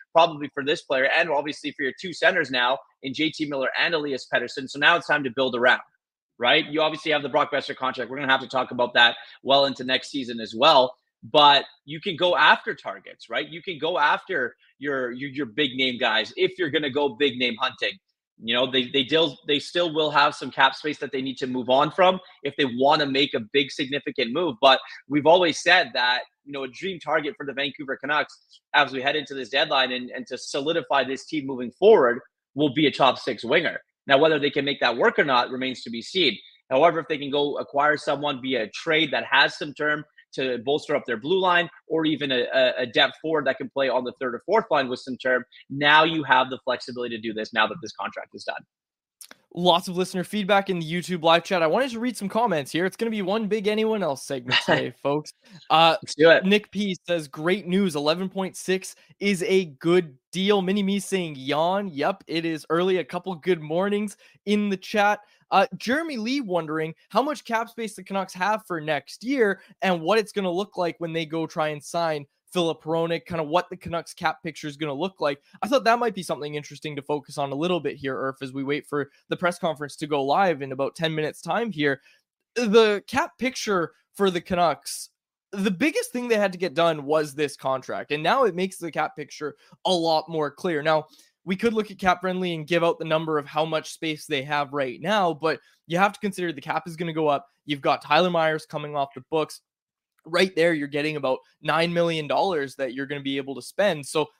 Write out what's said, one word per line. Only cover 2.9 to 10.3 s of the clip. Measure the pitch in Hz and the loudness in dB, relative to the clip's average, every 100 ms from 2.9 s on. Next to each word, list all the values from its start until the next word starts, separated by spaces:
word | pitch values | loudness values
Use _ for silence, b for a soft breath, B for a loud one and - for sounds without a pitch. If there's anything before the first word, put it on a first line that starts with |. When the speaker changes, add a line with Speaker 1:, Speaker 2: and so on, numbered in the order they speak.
| _ | _
Speaker 1:
in | 135 | -10
J | 127 160 | -4 -4
T | - 147 | -2 -6
Miller | 143 123 - | -4 -4 0
and | 151 | 0
Elias | 170 147 127 - | 0 -2 -6 -4
Pettersson. | 135 120 - 131 | -4 -4 -8 -10
So | 143 | 0
now | 147 170 | 2 2
it's | - | 2
time | 147 | -2
to | 135 | -2
build | 120 131 120 | -2 -2 2
around, | 123 113 - _ _ _ _ - | 2 2 -2 _ _ _ _ -2
right? | 120 147 147 | 2 2 2
You | 151 | 0
obviously | 156 156 160 | -2 -2 -2
have | 147 | 0
the | 143 | 0
Brock | 147 143 | 0 0
Boeser | 139 - | -2 -6
contract. | 135 131 127 117 | -6 -6 -4 -8
We're | 135 | -4
gonna | 135 | 0
have | 135 | 0
to | 123 | 0
talk | 131 123 | -4 -2
about | 123 120 | 0 0
that | 123 120 117 B B | 4 4 4 B B
well | 117 139 | 2 4
into | 139 123 | 2 -2
next | 127 131 - | -2 -2 -2
season | 143 120 | -8 -8